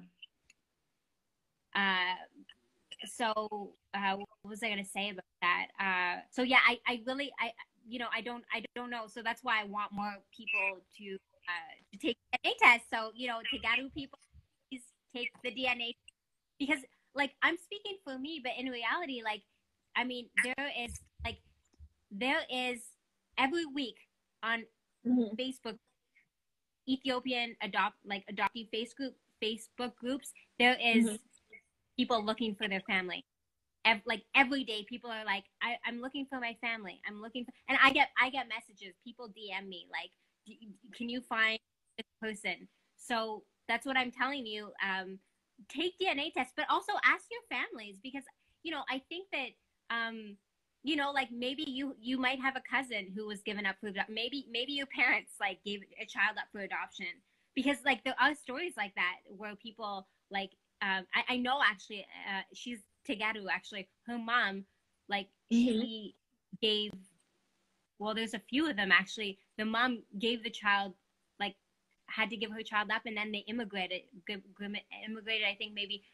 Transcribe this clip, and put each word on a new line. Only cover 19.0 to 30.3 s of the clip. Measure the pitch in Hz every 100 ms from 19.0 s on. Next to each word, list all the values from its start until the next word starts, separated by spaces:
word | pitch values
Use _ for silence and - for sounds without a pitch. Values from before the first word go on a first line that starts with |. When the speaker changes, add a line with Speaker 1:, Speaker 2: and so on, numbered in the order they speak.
| 330 247
Speaker 1:
like, | 220 214 _ _ _ _ _ 214
I |
mean, | 247 247 240 -
there | 240 254 285 -
is, | 240 - - -
like, | 233 - _ _ _ - - _ -
there | 202 254 311 285
is | 254 254 247 - - _ _ _ -
every | 262 339
week | 311 277 247 - - _ _ -
on | 220 226 220 _ _ _ 233
Speaker 2:
Mm-hmm. | 247 220
Speaker 1:
Facebook, | 220 254 262 233 214 _ _ _ _ _ _ _ _ _ _ -
Ethiopian | 262 269 247 262 247 233 220
adopt-, | 208 202 202 -
like, | 202 202 202
adoptee | 208 196 233 214
face | 220 233
group, | - 269 - _ -
Facebook | 214 226 - - 247 -
groups, | 240 277 -